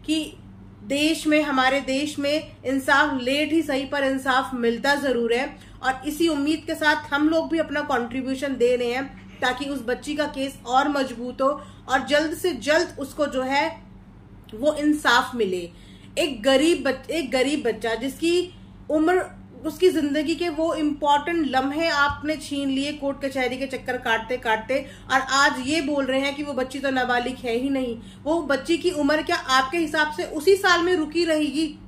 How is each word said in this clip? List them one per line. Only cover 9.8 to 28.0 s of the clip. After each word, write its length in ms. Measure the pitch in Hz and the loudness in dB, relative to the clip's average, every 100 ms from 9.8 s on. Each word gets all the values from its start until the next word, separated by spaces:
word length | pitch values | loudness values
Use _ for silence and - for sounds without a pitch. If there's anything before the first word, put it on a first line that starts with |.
| 226 | -4
बच्ची 300 | 247 - 294 | -6 -4 -2
का 100 | 285 | -2
case 300 | 277 269 269 233 | -2 -6 -6 2
और 240 | 254 285 | 2 4
मजबूत 520 | 285 262 233 247 240 | 0 -2 -4 -10 0
हो 80 | 269 294 - - - | 0 0 -8 -18 0
और 180 | 269 233 | 0 2
जल्द 280 | 294 311 339 | 2 2 -2
से 160 | 370 | -2
जल्द 420 | 254 226 311 349 - | -2 2 2 2 -6
उसको 260 | 269 - 285 | -10 -2 -2
जो 140 | 262 | 0
है 400 | 254 277 320 - - - - - - - - | 0 0 0 -4 -18 -20 -20 -20 -20 -20 -16
वो 200 | 214 285 302 | 0 0 2
इंसाफ 580 | 302 294 277 247 254 240 | 2 2 4 4 2 -2
मिले। 340 | 196 180 170 - - - - - | 0 0 -6 -14 -20 -20 -8 -2
एक 240 | 320 233 | -2 0
गरीब 400 | 262 269 311 349 | 4 6 4 2
बच-, 260 | 262 262 - | 0 -4 -4
एक 220 | 311 262 | -4 -2
गरीब 320 | 254 262 285 | 0 2 0
बच्चा 300 | 233 196 226 233 | -2 -2 -4 -2
जिसकी 580 | 262 - 330 349 349 - - - - | -4 -2 0 0 -2 -10 -20 -20 -2
उम्र, 340 | 302 320 359 - - - - | 2 4 2 0 -12 -20 -10
उसकी 260 | 311 302 370 | -8 2 4
जिंदगी 460 | 294 294 285 294 320 | 4 0 0 -2 -2
के 140 | 349 | -2
वो 220 | 302 330 311 | -2 -2 0
important 720 | 302 - 294 285 294 339 277 | -2 0 2 2 2 -2 0
लम्हे 400 | 262 277 294 330 | 0 0 -2 0
आपने 460 | 294 285 294 294 302 | 2 2 0 -4 -6
छीन 320 | - 277 277 | -4 -4 -2
लिए 220 | 269 285 | -2 -4
कोर्ट 280 | 294 277 269 | -4 -6 -4
कचहरी 360 | 277 269 247 254 | -4 -2 -2 -4
के 100 | 269 | -6
चक्कर 300 | 254 - 247 | -6 -6 -4
काटते 380 | 247 226 - 247 | 0 -2 -2 -4
काटते, 400 | 233 214 220 269 277 - - | 0 -2 0 -2 -4 -16 0
और 80 | 262 | 0
आज 380 | 262 269 285 254 | 2 4 4 2
ये 220 | 254 320 | 0 0
बोल 240 | 285 285 262 | 0 0 0
रहे 140 | 262 | 0
हैं 160 | 277 277 | 0 -4
कि 80 | |
वो 100 | 294 | -6
बच्ची 260 | 254 262 285 | -4 -6 -4
तो 100 | 269 | -2
नाबालिग 440 | 262 247 247 247 - | 0 0 0 -2 -6
है 180 | 247 233 | -4 -2
ही 140 | 277 | 0
नहीं। 280 | 269 254 226 | -2 -2 -6